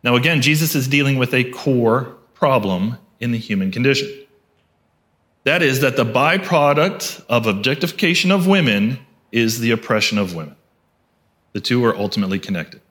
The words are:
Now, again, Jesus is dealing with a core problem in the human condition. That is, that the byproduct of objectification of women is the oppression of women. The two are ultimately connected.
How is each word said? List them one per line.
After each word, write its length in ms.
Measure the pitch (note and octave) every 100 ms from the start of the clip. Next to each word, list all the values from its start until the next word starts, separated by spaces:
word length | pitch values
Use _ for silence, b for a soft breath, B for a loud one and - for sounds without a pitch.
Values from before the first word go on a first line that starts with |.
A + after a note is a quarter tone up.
Now, 140 | B2 A#2+
again, 260 | C#3+ D#3+
Jesus 320 | C3 D3+ D#3+
is 140 | D3+ C3
dealing 300 | C#3+ C#3 C3+
with 140 | B2
a 120 | B2+
core 720 | B2+ - - B2+ A#2 A#2+ B2+ - _
problem 640 | _ D3+ C3 G2+ F#2 G2+ A#2+ _ _
in 100 | A#2+
the 60 | A#2
human 320 | - G2+ F#2+
condition. 400 | A#2 C3 C#3 - - - _ _ _ _ _ _ _ _ _ _ _
That 180 | - E3+
is, 180 | D#3 C3
that 160 | C#3 B2
the 80 |
byproduct 1200 | A#2 A#2 C#3+ F#3+ F#3 E3+ C#3+ C#3 F3+ G3 - - -
of 180 | A#2+ A2+
objectification 840 | G2 G#2 C#3 F3+ - F3+ F3 F#3
of 160 | G3 F3+
women 520 | G3 C#3+ G2+ G#2+ C3 - _ _
is 300 | A2+ A2+ A2+
the 100 | A#2
oppression 480 | A2+ - G#2+ G#2 G#2
of 160 | F#2+
women. 220 | E2+ D#2 C#2 _ _ _ _ _ _ _ _ _
The 60 | G2+
two 220 | - B2
are 120 | A#2 G#2+
ultimately 420 | G2+ G#2+ G2 G2
connected. 440 | - F#2 D#2+ - _